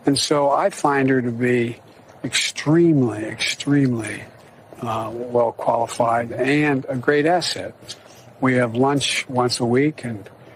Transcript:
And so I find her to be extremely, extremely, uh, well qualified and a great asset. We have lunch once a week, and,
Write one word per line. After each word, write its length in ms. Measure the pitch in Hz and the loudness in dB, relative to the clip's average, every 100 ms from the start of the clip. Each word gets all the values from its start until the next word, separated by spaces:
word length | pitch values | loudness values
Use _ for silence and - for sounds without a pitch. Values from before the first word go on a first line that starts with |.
| - | -2
And 120 | 139 | 0
so 340 | - 147 139 | 0 2 2
I 180 | 139 196 | 2 0
find 400 | - 147 139 131 | 0 0 2 2
her 120 | 131 | 2
to 100 | 123 | 0
be 480 | 117 123 123 117 117 - - - - | -2 0 0 0 -6 -16 -20 -20 -12
extremely, 1000 | 131 - - - 147 165 170 147 123 104 | -6 -4 -4 -4 2 4 6 4 2 -2
extremely, 1000 | 110 117 - - - 143 135 117 107 101 - - - - - - | -6 -6 -6 -4 0 2 2 0 -6 -10 -14 -20 -20 -20 -20 -12
uh, 300 | 113 110 110 | -6 -6 -6
well 380 | 117 123 120 117 | -8 -2 0 0
qualified 800 | - - 117 117 - 117 117 120 | 0 0 0 0 -2 0 0 -2
and 540 | 120 131 147 151 135 - | -2 0 2 2 0 -2
a 60 | 135 | -4
great 300 | 123 147 147 | 0 2 4
asset. 480 | 180 - 95 92 - - - - - - - | 2 0 -6 -10 -14 -18 -18 -20 -20 -20 -4
We 140 | 131 127 | 0 2
have 200 | 120 117 | 2 2
lunch 520 | 131 143 - - - | 2 2 -2 -4 -4
once 300 | 123 123 - | 0 0 0
a 60 | 120 | 0
week, 380 | 123 147 151 | 2 2 -2
and, 260 | 123 107 - - - | -8 -10 -12 -20 -20